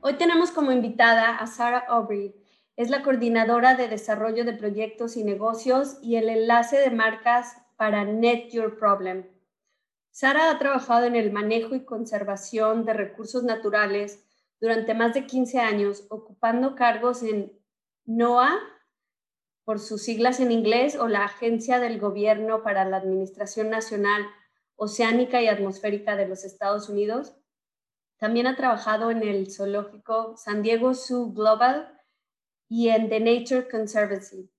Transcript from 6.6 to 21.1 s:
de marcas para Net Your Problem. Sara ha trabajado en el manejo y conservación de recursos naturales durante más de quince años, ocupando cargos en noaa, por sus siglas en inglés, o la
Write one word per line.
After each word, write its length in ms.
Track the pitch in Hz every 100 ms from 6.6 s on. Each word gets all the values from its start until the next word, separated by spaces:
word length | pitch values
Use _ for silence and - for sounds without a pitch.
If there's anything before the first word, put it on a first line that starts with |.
| 233 277
de 140 | 269
marcas 680 | 233 220 220 - 240 247 - _ _
para 280 | 220 208 202
Net 460 | 214 233 233 240
Your 260 | 233 220 220
Problem. 480 | 214 196 185 185 185 _ _ _ _ _ _ _ _
Sara 400 | - 269 285 320
ha 80 | 285
trabajado 460 | 277 269 262 233 240
en 80 | 240
el 160 | 214
manejo 420 | 208 208 226 226
y 120 | 262 -
conservación 1000 | 226 226 208 202 196 - 220 214 226 220
de 80 |
recursos 500 | 214 202 - 214 254
naturales 800 | 240 220 214 208 208 202 202 - _ _ _ _
durante 320 | 226 226 226
más 220 | 226 233 233
de 100 | 262
quince 320 | 254 240 262
años, 460 | 226 208 202 202 -
ocupando 680 | 214 - - 226 240 262 262
cargos 480 | 240 214 240 240
en 280 | 226 208 190 - _ _ _ _ -
noaa, 540 | 226 233 240 262 370 - - _ _ _ _ _ _ _ _
por 160 | - 214
sus 240 | - 214
siglas 360 | - 220 240 254
en 120 | 254
inglés, 440 | 226 208 233 269 294
o 100 |
la 160 | 233